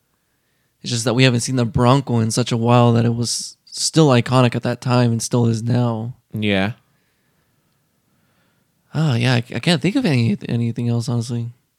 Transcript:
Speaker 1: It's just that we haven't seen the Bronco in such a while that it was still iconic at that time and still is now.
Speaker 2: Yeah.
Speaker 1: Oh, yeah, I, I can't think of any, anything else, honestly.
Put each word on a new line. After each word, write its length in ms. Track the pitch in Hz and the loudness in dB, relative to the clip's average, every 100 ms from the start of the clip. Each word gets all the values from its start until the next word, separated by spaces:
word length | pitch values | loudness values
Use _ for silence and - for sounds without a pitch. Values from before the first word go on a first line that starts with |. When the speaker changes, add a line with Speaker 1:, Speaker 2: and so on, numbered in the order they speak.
| _ _ _ _ _ _ _ _ | _ _ _ _ _ _ _ _
Speaker 1:
It's 100 | - | -8
just 120 | 120 | -4
that 100 | 113 | -2
we 100 | 117 | 2
haven't 160 | 131 120 | 2 2
seen 160 | 117 127 | -2 -2
the 80 | |
Bronco 540 | 117 - 120 135 131 117 | -2 2 4 4 2 0
in 100 | 110 | 0
such 220 | 113 120 | -2 -2
a 40 | 120 | 0
while 360 | 117 123 120 | 2 4 4
that 120 | 117 | 4
it 100 | 117 | 2
was 420 | 117 120 - - - | -2 -4 -6 -10 -18
still 440 | _ - - 156 156 | _ -8 -2 2 4
iconic 460 | 123 113 127 123 | 4 2 2 2
at 80 | 123 | 0
that 180 | 123 120 | -6 -6
time 300 | 131 123 120 | 0 2 2
and 100 | 117 | 0
still 240 | - 123 120 | -2 0 0
is 160 | 113 | 0
now. 520 | 113 120 120 113 113 - _ | 0 0 0 -4 -8 -12 _
Speaker 2:
Yeah. 400 | 113 107 98 98 120 _ _ _ _ _ _ _ _ _ _ _ _ _ _ _ _ _ _ _ _ _ | -4 0 0 -2 -6 _ _ _ _ _ _ _ _ _ _ _ _ _ _ _ _ _ _ _ _ _
Speaker 1:
Oh, 200 | 143 160 | -4 0
yeah, 200 | 117 120 | 0 0
I, 100 | 120 - | 0 -2
I 40 | - | -6
can't 220 | 165 170 | -2 0
think 140 | 170 262 | 0 -2
of 80 | 254 | 0
any, 300 | 131 117 202 - | 0 0 -2 -4
anything 400 | 120 117 120 120 | -4 -4 -4 -4
else, 200 | 117 117 | -4 -2
honestly. 420 | 120 117 120 117 120 _ | -4 -4 -6 -8 -14 _